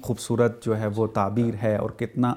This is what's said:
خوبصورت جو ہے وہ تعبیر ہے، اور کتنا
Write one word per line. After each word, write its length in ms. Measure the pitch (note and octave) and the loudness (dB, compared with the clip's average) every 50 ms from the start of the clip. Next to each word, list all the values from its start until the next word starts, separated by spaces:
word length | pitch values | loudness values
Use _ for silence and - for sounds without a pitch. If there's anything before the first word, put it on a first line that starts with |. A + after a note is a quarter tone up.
خوبصورت 640 | - - A2+ - - - A#2 A2 A#2+ A2+ A2+ - - | -2 -4 -4 -4 -2 0 2 4 4 2 2 -2 -2
جو 160 | A#2+ A2 G#2+ | -2 0 0
ہے 80 | A2 | 0
وہ 200 | G#2 G2+ A2+ A2 | -2 0 0 0
تعبیر 460 | G#2+ - G#2+ G2 G2 G#2 A#2+ A#2+ A#2 G#2+ G2 A2+ | 0 2 0 0 0 2 0 0 0 0 0 0
ہے، 120 | A2 G#2+ | 0 0
اور 140 | - - A2 | 0 0 -2
کتنا 440 | - - A#2 G#2+ - B2 B2 B2 A#2+ | -4 -4 -6 -4 0 0 0 0 0